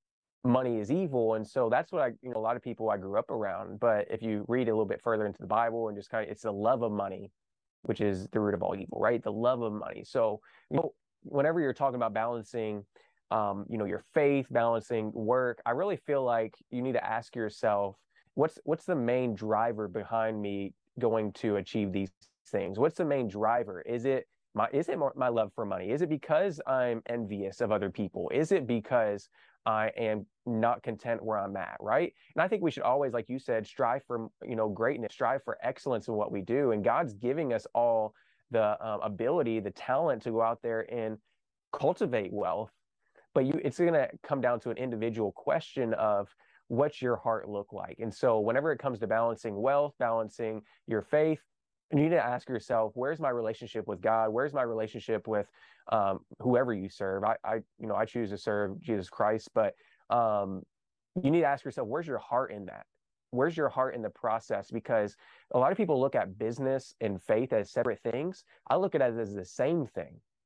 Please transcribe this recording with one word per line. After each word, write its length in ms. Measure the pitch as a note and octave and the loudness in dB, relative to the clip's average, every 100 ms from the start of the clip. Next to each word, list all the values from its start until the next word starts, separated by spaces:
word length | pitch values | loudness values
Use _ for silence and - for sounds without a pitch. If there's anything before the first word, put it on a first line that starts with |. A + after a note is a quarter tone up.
| _ _ _ _ | _ _ _ _
money 340 | B2 B2+ B2+ A2+ | 2 4 4 0
is 120 | G#2 | 0
evil. 440 | E3 F#3 B2+ A2+ | 0 2 2 2
And 120 | A2 G#2 | 2 0
so 220 | C3+ A#2 | 0 2
that's 240 | B2 E3+ | 2 2
what 100 | F3 | 0
I, 100 | C3 A#2 | 0 -2
you 80 | B2+ | -6
know, 60 | A2+ | -2
a 40 | |
lot 160 | A2 B2 | -2 -2
of 60 | |
people 260 | B2 A2+ A2 | -4 -4 0
I 80 | G#2 | 0
grew 220 | F#2+ G#2 | 0 -2
up 120 | - | 0
around. 500 | A2+ G2+ F#2 F#2+ G#2 | -2 -4 -4 -8 0
But 260 | A#2+ G#2+ - | 2 2 0
if 120 | - | -4
you 220 | A2 G#2 G#2 | -2 -2 0
read 200 | B2 A#2 | 0 2
a 40 | |
little 140 | A2 G#2 | 2 0
bit 160 | G#2+ | -2
further 240 | A#2+ A2 G#2 | -2 0 -2
into 160 | G#2 | -4
the 60 | G#2 | -2
Bible 400 | A2 A#2 A#2 A2+ | 0 0 -2 -4
and 80 | G2+ | -6
just 140 | G2 | -6
kinda, 200 | A2+ G#2 | -6 -6
it's 120 | G#2 | -6
the 100 | A2+ | -6
love 300 | G2+ A2 B2+ | 0 2 2
of 100 | A2+ | 0
money, 400 | G#2 G2 F#2+ G2 _ _ _ _ _ | -2 -4 -6 -12 _ _ _ _ _
which 180 | - G#2+ | -6 0
is 280 | G#2 F#2+ G2+ | 0 0 -2
the 120 | A2 | 0
root 140 | G#2 | 0
of 80 | G2 | 0
all 120 | F2+ | -2
evil, 240 | F#2+ - - | -4 -6 0
right? 220 | G#2+ A#2+ | 2 2
The 100 | A2 | -2
love 280 | G#2 A#2 B2+ | 0 2 2
of 100 | A2+ | -2
money. 320 | G#2 - G2 | -4 -8 -10
So, 360 | G2 C3 A2+ G#2 _ - - | -4 0 2 0 _ -20 -4
you 60 | C#3+ | -2
know, 180 | D#3+ - _ _ | -2 -6 _ _
whenever 380 | - C#3+ D3 E3 | -4 0 2 2
you're 140 | C#3+ | 0
talking 220 | A#2+ C#3 B2 | 2 0 2
about 180 | A2+ | 0
balancing, 680 | G#2+ A#2 A#2+ G#2 A#2+ A2 G#2 G2+ _ _ _ - | 0 -2 -4 -6 -4 -4 -6 -10 _ _ _ -2
um, 360 | A2 G#2 G2+ - | 0 0 -2 -4
you 80 | A2+ | -4
know, 80 | |
your 200 | G2+ F2+ - | -2 -4 0
faith, 320 | D#3+ C#3+ C#3 C3 | 4 6 4 2
balancing 600 | B2 A#2 A#2 - A#2 G#2+ | 2 2 2 0 -2 -2
work, 480 | A2 A2 B2+ B2+ A2+ - | -2 2 2 2 -2 -2
I 60 | |
really 240 | B2 G3 E3 | 0 -2 -4
feel 260 | - C#3+ | -2 0
like 300 | B2+ A#2 A2 - _ | 2 0 -2 -6 _
you 100 | B2 | -4
need 120 | B2+ | -2
to 120 | A#2+ | -2
ask 300 | G#2 A2+ - | -2 -4 -4
yourself, 640 | B2 A2 - A2+ G2+ G2+ G2 _ _ _ | -4 -4 0 2 2 0 -4 _ _ _
what's, 240 | - C#3 - | 0 0 0
what's 200 | C#3 D#3 | -2 -2
the 100 | - | 0
main 400 | E3 A#2+ B2+ B2+ | 0 2 2 2
driver 540 | G#2 G#2+ G#2+ A#2 A2 G#2 | -2 0 2 2 -2 -4
behind 520 | G#2+ G2 A2+ A2+ G#2+ | -6 -4 0 0 -2
me 340 | G2+ G2+ F#2+ - _ - | -4 -4 -6 -10 _ -2
going 320 | A#2 A2 G#2+ | 2 2 0
to 240 | - A2+ G2+ | -2 0 0
achieve 360 | F#2+ A2+ G2+ | 0 -2 0
these 180 | G2 F#2+ _ _ _ - | 0 -4 _ _ _ -6
things? 300 | G2+ F#2 G2 | -4 -2 0
What's 200 | D3 - | 0 2
the 60 | |
main 220 | D#3+ C#3 A#2 | 0 0 -2
driver? 540 | G2+ A2 B2 A#2 F2+ | 0 2 2 -2 -8
Is 240 | - A#2+ | -6 -2
it 220 | B2+ C3 - _ _ | 0 0 -2 _ _
my, 140 | G#2 A2+ | -2 0
is 160 | C3+ F3 | 0 -2
it 100 | F#3+ | 0
more 140 | C#3 C3+ | -2 0
my 120 | B2+ | 0
love 240 | A#2 G#2 | 2 0
for 120 | - G#2+ | -2 -4
money? 240 | F#2+ F#2 | -4 -2
Is 120 | C#3+ | -2
it 60 | E3+ | 0
because 520 | D#3 - D#3 G3 D3+ - | -2 0 0 0 -2 -2
I'm 360 | C3 B2 A#2 - | 0 0 -2 -4
envious 540 | A#2+ G#2 G2+ G2 - | -4 -4 -4 -4 -2
of 120 | A2+ | 0
other 180 | G#2 F#2+ | 2 0
people? 400 | - G2 - E2+ | -2 -4 -4 -2
Is 200 | B2+ D#3 | 0 2
it 140 | F#3+ A#2+ | 2 2
because 600 | A#2 - B2 G#2+ G#2 - _ - _ A2+ | -2 2 2 2 0 -8 _ -20 _ -2
I 220 | G#2+ A2 - | 0 0 0
am 300 | A2+ G#2+ G#2 _ - | -2 -2 -6 _ -4
not 360 | A2+ A2+ A#2+ | 2 2 2
content 400 | - G#2+ A#2+ A#2 | -4 -6 -4 -4
where 160 | A2 G#2+ | -2 -2
I'm 180 | G2 G2 | -2 -4
at, 200 | F2+ - | -8 -6
right? 340 | G#2 C3 F3 - - | 0 2 0 -4 -6
And 80 | - | 0
I 40 | F3 | 0
think 140 | G#3 | 2
we 80 | F3 | 0
should 140 | - | 0
always, 280 | A#2 C3+ C#3 | 2 2 2
like 160 | A#2 A2 | -2 -4
you 100 | C3 | -6
said, 280 | - A2+ G#2 | -2 -2 -2
strive 380 | - B2 C3 - | 0 0 0 -4
for, 220 | A#2+ A2+ - | -6 -6 -12
you 100 | - | -6
know, 140 | A2+ A2 | -2 -2
greatness, 440 | G2 A2+ C#3+ A2 | 0 -2 -2 -6
strive 300 | - A#2+ C3+ | -2 0 0
for 160 | - - | -4 -6
excellence 460 | B2 C3+ C#3+ A#2 - | -6 -4 -2 -2 -2
in 80 | |
what 160 | G#2+ G#2 | -2 -2
we 100 | G2+ | -4
do. 300 | F2+ B2+ C#3 | 0 2 2
And 140 | G#2+ | 2
God's 280 | A2 B2+ A#2 | 2 2 0
giving 380 | G#2 A#2+ D3 D3 | -2 -2 0 0
us 140 | A2+ - | -2 0
all 400 | - A#2+ A2+ G#2+ - _ _ - | 2 4 4 0 -6 _ _ -2
the, 300 | A#2 G#2+ G#2+ A2 | 2 2 0 -2
um, 140 | G#2 | -4
ability, 560 | G#2+ G2 A#2 E3+ B2 A2+ | -4 -2 0 2 2 0
the 120 | G2+ | -2
talent 500 | - - C3+ E3 B2+ | -6 -2 0 2 0
to 80 | B2 | -2
go 100 | A2+ | 2
out 200 | A2+ A#2 | 2 0
there 280 | A#2 A2+ - | -2 -2 -2
and 280 | A#2+ A2 G#2+ _ _ _ _ _ | -4 -4 -6 _ _ _ _ _
cultivate 600 | - C#3 F3+ F3 B2 F#2+ | -2 0 0 0 0 -2
wealth. 380 | G2+ F#2 E2+ A2 _ _ _ _ _ _ | -2 -2 -2 -6 _ _ _ _ _ _
But 100 | D3+ | 0
you, 160 | C3 - | 2 0
it's 160 | C#3 C3 | -2 2
gonna 300 | F3 D#3+ B2+ - | 4 4 2 -4
come 180 | - C#3+ | -4 0
down 200 | B2 A#2+ | 2 0
to 100 | A#2+ | -2
an 80 | A2+ | -4
individual 540 | B2+ A2+ A#2 A2+ G#2 | -4 -2 -2 0 -2
question 600 | - - D3+ - - A#2 | -2 0 0 0 -4 -2
of 400 | A2 A2 G2+ G2 _ _ _ - | 0 2 2 -2 _ _ _ -4
what's 340 | A#2+ D3 - | 0 0 0
your 140 | B2+ A2+ | -2 0
heart 320 | A#2+ A2 - | 0 -2 -4
look 240 | G#2 G2+ | -8 -8
like? 260 | G2+ - - | -10 -10 -8
And 160 | A2+ | -10
so 260 | - C3 A2 | 0 4 4
whenever 320 | G#2+ B2 D#3 | 4 2 0
it 60 | C#3+ | 0
comes 200 | C#3 A2+ | -2 -2
to 60 | G#2+ | 0
balancing 480 | A2 A#2 A2+ A2+ G2+ | 2 2 0 -4 0
wealth, 340 | B2+ C#3+ D3 - | 2 2 2 0
balancing 640 | A#2+ A2+ A2 - A2+ A2 - _ - | 0 0 -2 -4 -6 -6 -10 _ -4
your 160 | A2 | -2
faith, 380 | G#2 D3+ D#3 D3+ _ _ _ _ _ | 2 2 4 0 _ _ _ _ _
you 80 | D3 | 2
need 80 | D#3 | 4
to 160 | E3+ | 4
ask 240 | A#2 B2 - | 2 -2 -2
yourself, 440 | A#2+ - A#2 A2 | -6 0 0 0
"Where's 260 | A#2+ C3 D#3 | -2 -4 -2
my 80 | C#3+ | -2
relationship 580 | A#2+ A2 A2+ A#2+ A2+ G#2 | 0 -2 -4 -6 -6 -6
with 140 | F#2+ | -2
God? 300 | A2 A2+ A2 | 2 4 2
Where's 200 | A2 C#3+ | 2 0
my 100 | C#3 | 0
relationship 640 | B2 A2+ A2 - - A2 A2+ | -2 -2 -4 -6 -2 -2 0
with, 200 | G#2+ G2+ _ - _ - | 0 -2 _ -20 _ -2
um, 320 | A2 G2 F#2+ - - | 2 2 0 -6 -4
whoever 320 | B2+ B2 B2+ | 2 4 4
you 160 | G#2 F#2+ | 0 -4
serve?" 340 | - G2 F#2+ | -4 -2 0
I, 140 | G#2 A2+ | 0 0
I, 100 | - A2+ - - | -2 -4 -6 -10
you 80 | A2 | -4
know, 80 | |
I 100 | G2+ | 0
choose 260 | A2 B2 G#2+ | 0 -2 -4
to 80 | G2+ | -4
serve 420 | - G#2 G2+ G2 | -2 0 0 -4
Jesus 280 | - G#2+ F2+ | -2 -2 -2
Christ, 420 | - G#2+ A2 - | 0 0 0 0
but, 200 | - G#2 - _ _ - | 0 0 -2 _ _ -2
um, 540 | A#2+ A2+ G#2 G2 F#2 - _ _ _ _ F#3 | 2 2 2 -2 -6 -10 _ _ _ _ -2
you 80 | C#3 | 2
need 100 | E3 | 4
to 60 | D3+ | 4
ask 180 | C#3 | 0
yourself, 220 | C#3 C3 A2 | -4 -6 -4
"Where's 200 | C#3+ E3 | -4 -4
your 120 | A#2+ | -6
heart 320 | - A#2+ C3 | -2 -2 -2
in 140 | G#2 F#2+ | -6 -12
that? 200 | - - _ _ _ _ | -14 -18 _ _ _ _
Where's 260 | B2 D3+ E3 | 0 0 2
your 120 | C#3 | 0
heart 260 | C3+ C3 | 2 0
in 80 | A#2+ | -2
the 80 | G#2+ | -6
process?" 600 | - A#2 A2+ - G2+ G2 | -4 -2 -2 -2 -4 -4
Because 460 | A#2 - A#2 G#2 - - - - | -6 0 2 2 -4 -20 -20 -2
a 60 | B2 | 2
lot 120 | C3 | 4
of 60 | F#3+ | 4
people 240 | F#3+ C#3 | 2 2
look 160 | C3+ B2+ | 2 2
at 200 | G2 G2 | -2 -2
business 580 | A2 B2 C3+ C3+ - - | -4 -2 0 -2 -4 -4
and 220 | A2+ F#2+ | -4 -2
faith 300 | - A2 C3 | 2 2 2
as 180 | A2+ G2+ | 0 0
separate 300 | - A#2+ G#2 | 0 0 -2
things. 440 | A#2 A#2 E3 F#3+ - _ - | -4 -4 -4 -8 -16 _ 0
I 80 | D#3 | 2
look 200 | F#3+ D#3 | 2 2
at 60 | |
it 140 | B2+ A2+ | 2 0
as 180 | G#2+ | -4
the 100 | G2+ | -6
same 420 | F#2 - C3 E3+ C3 | -6 -2 2 2 0
thing. 340 | - D2 - _ _ | -6 -10 -14 _ _